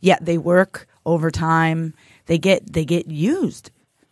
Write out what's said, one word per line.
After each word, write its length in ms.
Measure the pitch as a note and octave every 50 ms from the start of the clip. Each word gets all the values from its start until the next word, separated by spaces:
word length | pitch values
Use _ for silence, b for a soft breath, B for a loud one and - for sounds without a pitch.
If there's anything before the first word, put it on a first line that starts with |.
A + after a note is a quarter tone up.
yet 240 | F3+ F#3 F3+ - E3
they 140 | E3+ E3+ E3
work 480 | - E3+ F3 F3+ F#3+ - - - - _ _ _ -
overtime. 880 | D#3+ E3+ D#3+ D#3+ E3 D#3 - D#3+ D#3+ E3 E3 E3 D#3+ D#3+ E3 E3 D#3+ b b b b b b b
They 120 | - E3+ E3
get, 340 | E3+ F#3+ F#3+ - - -
they 120 | - E3 D#3
get 240 | C3+ E3+ E3+ - -
used. 600 | D#3 D3 E3 A#3 E4 G4 C#4 - - - _ - _ _ _ _ _ _ _ _